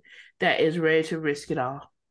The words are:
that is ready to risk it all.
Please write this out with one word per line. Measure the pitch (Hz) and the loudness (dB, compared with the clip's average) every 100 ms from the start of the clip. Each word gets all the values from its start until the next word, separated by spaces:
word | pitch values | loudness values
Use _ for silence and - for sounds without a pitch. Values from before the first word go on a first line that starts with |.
| - - - - | -14 -20 -20 -2
that | 185 - | 0 2
is | 160 170 | 2 2
ready | 160 160 160 | 2 2 0
to | 165 | -2
risk | 156 143 - | -2 -4 -4
it | 156 | -4
all. | 127 139 - _ _ | -4 -6 -14 _ _